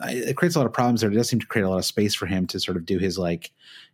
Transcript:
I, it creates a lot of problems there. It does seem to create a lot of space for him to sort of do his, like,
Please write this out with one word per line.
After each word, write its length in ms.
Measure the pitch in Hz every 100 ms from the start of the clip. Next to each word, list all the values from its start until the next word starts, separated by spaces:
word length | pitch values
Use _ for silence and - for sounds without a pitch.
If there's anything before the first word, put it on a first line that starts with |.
I, 120 | -
it 240 | 123 120 139
creates 180 | 175 165
a 40 |
lot 60 | 117
of 60 |
problems 280 | - 123 113
there. 100 | 107
It 40 | 107
does 120 | 123
seem 120 | 117
to 40 | -
create 200 | 113 95
a 40 |
lot 80 | 92
of 80 | -
space 300 | - 104 -
for 100 | 90
him 220 | 95 90
to 120 | 101
sort 180 | - 90
of 80 | 82
do 120 | 92
his, 200 | 95 90
like, 320 | 87 85 - _ - - -